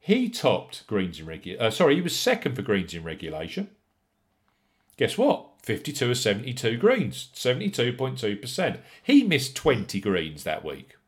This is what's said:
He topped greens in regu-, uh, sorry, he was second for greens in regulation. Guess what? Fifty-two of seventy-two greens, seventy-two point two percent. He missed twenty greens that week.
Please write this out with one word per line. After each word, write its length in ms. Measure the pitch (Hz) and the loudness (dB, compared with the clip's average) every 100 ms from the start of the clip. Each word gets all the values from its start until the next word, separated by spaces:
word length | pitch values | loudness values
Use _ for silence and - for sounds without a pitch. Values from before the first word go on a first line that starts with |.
He 280 | - 233 247 | 4 2 2
topped 560 | - 135 92 - - - | 2 2 2 -2 -18 -4
greens 340 | 104 92 80 | -2 -2 -6
in 60 | 80 | -12
regu-, 340 | 80 87 101 | -12 -12 0
uh, 100 | 113 | 0
sorry, 240 | - 165 151 | 4 4 4
he 40 | |
was 160 | 175 - | 2 0
second 380 | - 247 147 123 | 0 0 0 -4
for 60 | |
greens 320 | 98 98 85 | 0 0 0
in 100 | 85 | -8
regulation. 640 | 82 80 80 78 80 - 202 _ _ _ _ _ _ _ _ _ _ _ _ - | -10 -10 -8 -8 -8 -8 -8 _ _ _ _ _ _ _ _ _ _ _ _ -2
Guess 200 | 131 - | 0 4
what? 280 | 269 - - _ | 2 2 -2 _
Fifty-two 480 | - 110 - - 123 | -6 -6 -6 -2 0
of 80 | 123 | 2
seventy-two 580 | 113 101 123 123 113 117 | 0 0 -4 -2 -2 2
greens, 500 | 202 254 151 - - | 2 4 0 -6 -14
seventy-two 600 | - 127 131 139 - 123 | -4 -2 0 -2 0 -2
point 260 | 123 131 131 | 0 -6 -4
two 180 | 110 104 | -4 -4
percent. 440 | 123 - 170 92 - - | -6 -2 -2 -4 -14 -14
He 200 | - 285 | 6 6
missed 320 | 233 151 123 | 6 2 0
twenty 460 | - 156 120 90 98 | -2 2 2 0 -4
greens 420 | 101 95 80 76 | 0 0 -2 -8
that 200 | - 76 | -6 -6
week. 320 | 76 69 67 - | -6 -12 -14 -20